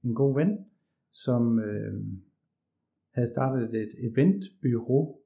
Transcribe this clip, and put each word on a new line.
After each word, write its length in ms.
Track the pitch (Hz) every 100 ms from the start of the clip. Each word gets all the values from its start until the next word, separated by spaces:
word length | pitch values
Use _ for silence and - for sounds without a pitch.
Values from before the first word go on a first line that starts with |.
en 100 | 123
god 200 | 117 139
ven, 320 | 135 170 208 - _ _ _ _
som, 460 | - - 123 117 113
øh, 460 | 107 104 107 101 107 95 - _ _ _ _ _ _ _ _
havde 140 | - 117
startet 460 | - 131 131 113
et 180 | 110 110 -
eventbureau 1160 | 123 117 165 196 - _ 135 117 - 131 156 -